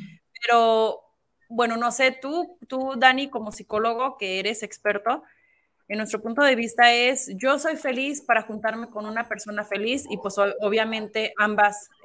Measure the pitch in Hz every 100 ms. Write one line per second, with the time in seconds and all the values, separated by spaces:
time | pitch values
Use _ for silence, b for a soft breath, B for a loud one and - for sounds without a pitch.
0 | 196 B _ - 226 233 226 220 220 -
1 | _ _ _ _ - 233 233 233 240 233
2 | 262 262 269 330 349 - - 262 262 262
3 | 254 262 277 233 214 - 202 214 226 233
4 | 262 254 196 190 202 226 208 - 208 202
5 | 226 302 b b b b b _ - 208
6 | 214 214 226 233 285 240 226 226 240 240
7 | 247 254 - 190 262 285 320 311 294 247
8 | 277 285 - 220 214 214 220 220 233 208
9 | 214 226 233 208 208 208 208 196 220 269
10 | - 202 202 196 202 202 208 220 220 220
11 | 214 220 220 - 208 208 208 202 - _